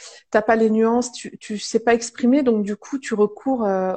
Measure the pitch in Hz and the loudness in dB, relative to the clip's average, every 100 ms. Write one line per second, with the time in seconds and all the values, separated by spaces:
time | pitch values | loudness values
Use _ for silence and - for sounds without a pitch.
0 | - - _ 214 214 226 220 220 226 240 | -20 -20 _ -2 2 2 4 2 2 2
1 | 240 - - - - 208 - 220 233 233 | -2 -8 -16 -16 -12 -10 -4 -2 2 0
2 | - - 240 277 254 220 202 208 - 269 | 0 -2 2 4 2 0 -2 -6 -8 -8
3 | - 208 208 208 269 254 208 190 185 | -4 0 0 0 -4 -2 0 0 -2